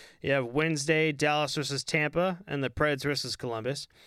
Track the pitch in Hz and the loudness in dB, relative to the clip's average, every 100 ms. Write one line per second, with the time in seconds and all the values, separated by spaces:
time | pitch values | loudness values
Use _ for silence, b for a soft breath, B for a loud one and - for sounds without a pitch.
0 | B B 151 139 120 135 160 151 143 156 | B B 0 0 0 2 2 2 2 4
1 | 160 139 147 151 147 156 139 139 - 156 | 4 2 2 2 0 -2 -4 -4 0 0
2 | 151 165 185 180 - 143 127 - 151 139 | 2 0 0 -2 -4 -4 -2 0 0 0
3 | 143 139 123 - 123 113 117 139 - B | -2 -2 -4 -6 -6 -4 -4 -6 -8 B